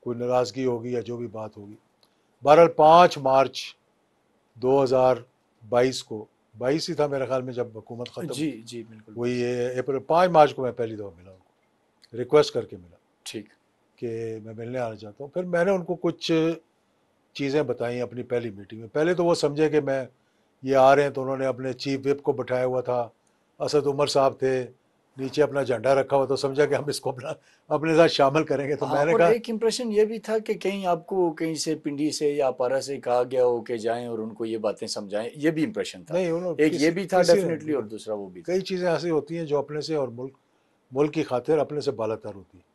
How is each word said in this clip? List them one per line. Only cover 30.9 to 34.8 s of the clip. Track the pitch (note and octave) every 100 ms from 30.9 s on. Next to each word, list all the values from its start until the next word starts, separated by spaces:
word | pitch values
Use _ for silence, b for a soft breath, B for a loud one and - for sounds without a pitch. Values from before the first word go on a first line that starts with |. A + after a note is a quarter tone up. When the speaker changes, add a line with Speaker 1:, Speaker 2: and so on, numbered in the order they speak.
| E3+ E3 F#3+ F3
Speaker 2:
कहीं | D#3 D#3+
से, | D#3 E3
पिंडी | D3+ D3+ C#3+ D3+
से | - D3+
या | C#3+ C3+
अपारा | B2 B2 C3+
से | C3 C#3
कहा | B2 B2
गया | B2 C3
हो | B2 A#2+
कि | A2 A#2+
जाएं | A2 A#2 A#2+
और | A#2
उनको | A2 G#2+
ये | A2+ A2+
बातें | G#2+ G2